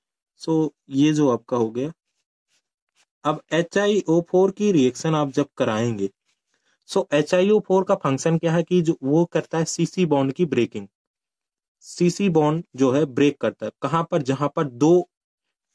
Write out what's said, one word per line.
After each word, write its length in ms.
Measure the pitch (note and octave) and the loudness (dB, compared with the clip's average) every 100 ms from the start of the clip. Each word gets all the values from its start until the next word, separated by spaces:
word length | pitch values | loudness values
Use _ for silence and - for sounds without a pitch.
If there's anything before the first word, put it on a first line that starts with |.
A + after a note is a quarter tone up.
| _ _ _ _ | _ _ _ _
So 320 | - D#3+ D3+ - _ | -4 -2 -2 -6 _
ये 220 | C3+ D3+ | 2 2
जो 180 | D3+ D3 | 4 2
आपका 260 | A2+ - B2 | 0 -2 -2
हो 140 | A2 | -2
गया, 220 | A#2 D3 - _ _ _ _ _ _ _ _ _ _ _ _ | -2 -8 -10 _ _ _ _ _ _ _ _ _ _ _ _
अब 180 | D3 D#3 - | -4 -4 -4
एचआईओ 680 | D#3 E3+ G3 G3+ G#3 E3+ E3+ | -4 -2 0 0 0 0 -2
फ़ोर 300 | E3+ F3+ F#3+ | 0 0 0
की 220 | F#3+ G#3 | 0 0
रिएक्शन 420 | E3+ B2+ - E3 | 2 2 0 -2
आप 140 | D#3 C#3+ | -2 -2
जब 180 | C3 C#3+ - | -2 -4 -4
कराएंगे, 540 | A#2+ A2 A#2+ G#2+ G2 - _ _ _ _ _ _ _ | -2 -2 -4 -4 -6 -8 _ _ _ _ _ _ _
so 180 | - - | -4 -2
एचआईओ 480 | D3 D3+ F3+ G3 G#3+ | -2 0 0 2 2
फ़ोर 240 | - F#3+ | 2 0
का 100 | F#3 | 2
फंक्शन 440 | F#3+ C#3+ C3+ E3 E3 | -2 0 -2 0 0
क्या 140 | E3 | 0
है 100 | E3+ | -2
कि 200 | E3+ F3+ | 0 0
जो 140 | D#3+ D#3+ | 0 -2
वो 220 | C3+ D3+ | 0 0
करता 340 | E3+ D#3+ - E3 | 0 -2 -4 -4
है 60 | |
सीसी 420 | D#3+ - E3+ - F3 | -4 -2 -4 -2 0
बॉन्ड 260 | C#3 C3+ | 0 -2
की 120 | C3+ | -2
ब्रेकिंग, 440 | E3+ B2+ A2 A2 G2 _ _ _ _ _ _ _ _ _ | -2 0 -2 -4 -16 _ _ _ _ _ _ _ _ _
सीसी 480 | - - F3 - G3 | -20 -2 -2 0 0
बॉन्ड 360 | D#3+ D3+ D#3+ - B2+ | 2 2 0 -6 0
जो 160 | C3+ | 2
है 120 | C3+ | 2
ब्रेक 360 | D#3+ B2 C#3+ - | 0 2 0 2
करता 260 | A2+ - A2 | -4 -6 -10
है, 60 | - | -8
कहाँ 260 | C#3 E3 E3+ | -4 -4 -2
पर, 120 | E3+ | -4
जहाँ 300 | B2+ C3 C#3+ - | -2 -4 -4 -4
पर 80 | |
दो 460 | D3 A#2+ D3+ F3 F3 _ _ _ _ _ _ | -6 0 4 4 2 _ _ _ _ _ _